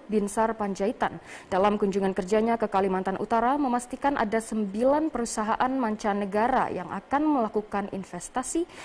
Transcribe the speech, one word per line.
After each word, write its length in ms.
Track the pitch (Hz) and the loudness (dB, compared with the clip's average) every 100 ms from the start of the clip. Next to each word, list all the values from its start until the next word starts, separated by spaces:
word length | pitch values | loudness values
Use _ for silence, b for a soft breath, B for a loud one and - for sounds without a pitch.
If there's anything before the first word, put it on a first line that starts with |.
| - | 0
Binsar 480 | 214 202 233 226 | 0 0 0 0
Panjaitan 640 | 226 208 190 196 - 202 165 B B B | 0 -4 -2 -2 0 -4 -4 B B B
dalam 240 | 185 208 | 4 4
kunjungan 400 | 208 202 196 190 | 4 0 0 0
kerjanya 400 | 190 185 214 226 | -2 0 2 2
ke 160 | 233 214 | 0 0
Kalimantan 480 | 196 190 185 190 190 | 2 2 0 -2 -4
Utara 400 | 208 226 240 294 | 0 2 2 2
memastikan 560 | 277 240 - 269 277 | 0 -2 -4 -2 0
ada 240 | 277 214 220 | 0 0 0
sembilan 720 | 220 220 208 202 254 285 311 | -2 -4 -2 2 4 4 2
perusahaan 600 | 240 233 - 214 - 254 | -2 -4 -2 0 2 2
mancanegara 960 | 262 226 214 220 202 202 208 233 254 - | 2 0 0 0 0 0 2 4 4 2
yang 200 | 185 175 | -2 -6
akan 320 | 196 - 277 311 | -8 -2 0 2
melakukan 560 | 285 214 214 208 202 196 | 2 2 -2 -2 -4 -4
investasi 720 | 196 185 175 - - 254 330 349 B | -6 -8 -10 -8 -6 -2 -2 -4 B